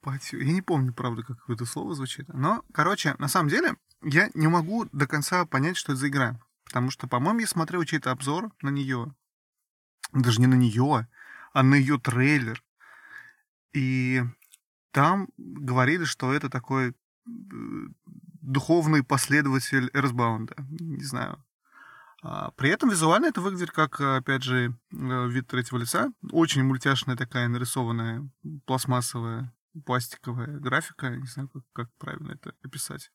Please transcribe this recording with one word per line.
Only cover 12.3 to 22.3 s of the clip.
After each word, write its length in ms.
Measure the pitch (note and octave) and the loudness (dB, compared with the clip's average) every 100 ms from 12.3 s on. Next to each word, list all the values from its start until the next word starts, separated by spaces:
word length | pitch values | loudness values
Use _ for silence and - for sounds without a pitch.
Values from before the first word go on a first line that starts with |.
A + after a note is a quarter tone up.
| D3 A2+ A#2 _ _ - - - - - _ _ _ _ | 4 0 -8 _ _ -20 -20 -20 -20 -20 _ _ _ _
И 520 | D3 C3 C3 B2+ C3 B2 - _ - _ _ _ | -2 0 0 2 0 0 -6 _ -20 _ _ _
там 380 | C#3 D3 G3 F#3+ - | 4 4 4 -2 -12
говорили, 640 | - C#3 C3+ B2+ B2+ F3 | -16 -10 -2 4 4 4
что 300 | D#3 - B2+ | 0 -2 -2
это 160 | C#3+ C#3+ | 0 -2
такой, 400 | B2+ A#2 C3 B2+ | -6 -2 0 0
э, 40 | B2 _ _ - - G2 A1 A1 - - - - - - - | -4 _ _ -18 -16 -14 -12 -10 -10 -10 -16 -20 -20 -20 -14
духовный 600 | C3 C3+ - E3+ D#3 D3+ | -2 -2 4 4 6 4
последователь 840 | C3 C3+ - C#3+ C#3+ C3 - C3+ B2+ | 4 0 4 2 4 0 0 0 0
Earthbound. 600 | C#3+ C3+ A#2+ A#2 A2 A2+ - C3+ D#3+ | 0 0 2 0 0 -6 -10 -12 -10
Не 240 | E3 C#3 | -8 -8
знаю. 400 | C#3 C3 - - _ _ _ - - - - - | -6 -6 -6 -10 _ _ _ -20 -20 -20 -20 -16
А, 280 | - | -12